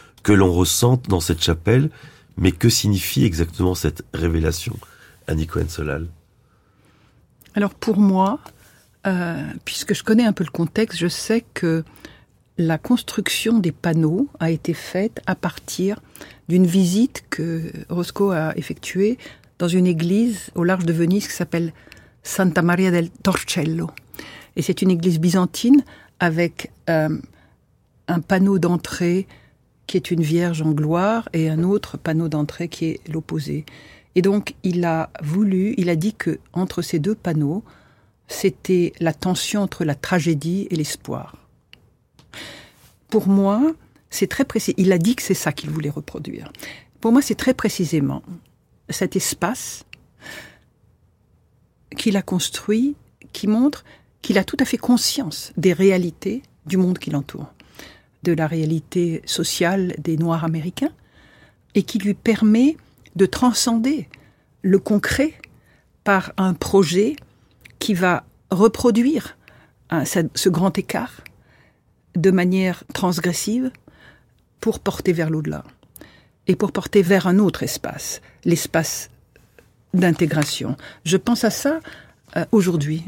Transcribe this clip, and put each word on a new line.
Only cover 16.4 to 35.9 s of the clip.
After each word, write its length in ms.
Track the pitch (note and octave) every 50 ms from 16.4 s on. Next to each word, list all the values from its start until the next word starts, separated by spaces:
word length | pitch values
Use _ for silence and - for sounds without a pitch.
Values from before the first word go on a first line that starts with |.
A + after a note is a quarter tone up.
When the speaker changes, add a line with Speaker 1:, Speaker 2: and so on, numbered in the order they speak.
| - -
Speaker 2:
d'une 160 | E3+ F3+ F#3
visite 580 | E3+ E3+ G3 F#3 E3+ F3+ G#3+ A#3+ - - - - -
que 420 | - - D#3+ E3+ E3 E3 D#3+ - D3 D#3 - -
Roscoe 420 | E3+ F3+ E3+ - - - G3+ G3
a 260 | F3+ D#3 D#3+ D#3 -
effectuée 600 | - D3 - D#3+ - - - - F3+ G3 A3 B3+ - - - - - _ _ _ -
dans 80 | F3
une 200 | E3+ F3 F#3 F3+
église 640 | F3+ E3+ D#3+ E3+ E3+ F#3+ G#3+ A#3 A#3+ G#3+ F3 - - -
au 80 | F3+ E3+
large 220 | F3 F#3+ F#3 E3+
de 80 | E3 E3
Venise 340 | E3 E3+ E3 F#3+ G#3 G3+
qui 60 | - -
s'appelle 400 | - F3 - - E3 E3+ D#3+ - - - - - - - - _ _ -
Santa 380 | - - - F#3 F3+ D#3 F3+
Maria 300 | E3 F3 F3 F3 F#3+ F#3
del 180 | F3 F3 E3 E3+
Torcello. 800 | - - - G3 F3 - - - - F3+ C#3+ D#3+ D#3+ E3+ E3+ D#3+ - - _ _ - - - - - - - - -
Et 60 | -
c'est 200 | - - F3+ -
une 80 | F#3+ F#3+
église 300 | F3+ E3 E3 F#3 E3 D#3
byzantine 640 | E3 F3 E3+ F#3 F3+ - - - - A#3+ C#4 C#4+ - - - - - _ _ -
avec, 500 | F3+ E3+ D#3+ E3+ F3 D#3+ - - - - - _ - -
euh, 280 | E3 D#3 D#3 D#3 D#3 - - - _ _ _ _ _ _ _ _ _ _ _ _ _ _ -
un 140 | - F3 E3+
panneau 360 | - - G3 F#3 G3 G3+ G3
d'entrée 720 | F#3 D#3+ F3 F3 E3+ - - - - F3+ F3 F3 F#3+ G3 - - - - _ _ _ _ _ _ _ -
qui 120 | - -
est 120 | F#3 - -
une 120 | F3+ E3
vierge 400 | D#3+ D3+ D#3+ E3+ F3 F3 E3 D#3
en 100 | D#3 D#3
gloire 560 | D3+ D3 D3+ D3+ E3+ F3 F#3+ G#3 A3+ A3+ A3+ - -
et 160 | E3 D#3+ D#3
un 120 | D#3 D#3+
autre 360 | E3+ F#3 G3+ G#3+ - - -
panneau 320 | - - E3 D#3 D#3+ E3 D#3+
d'entrée 400 | D#3+ D3+ D3+ D3 - - E3+ E3
qui 160 | - - E3
est 160 | D#3+ - - - E3
l'opposé. 560 | D3+ D#3+ D3+ - D#3+ D#3 C3+ C#3+ C#3+ D3+ D#3 - - - - - - - _ _ -
Et 60 | F#3
donc, 340 | F3 G3 G3+ G#3 F#3+ - - - -
il 220 | F#3 F3 F3 F3
a 260 | E3+ D#3+ D#3+ - - - -
voulu, 540 | D#3 D3 E3 G3 G#3+ G3 F#3+ F#3 F#3+ G#3+ -
il 120 | - F3
a 80 | F3+